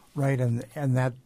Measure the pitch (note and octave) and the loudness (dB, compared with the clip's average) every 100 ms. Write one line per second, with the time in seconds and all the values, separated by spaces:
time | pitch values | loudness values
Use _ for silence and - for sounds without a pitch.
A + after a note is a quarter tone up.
0 | - D3+ C#3 C3+ B2 A#2 - D3+ C#3 B2+ | -10 -2 0 2 0 0 -4 -4 0 2
1 | B2+ C3 | 0 -4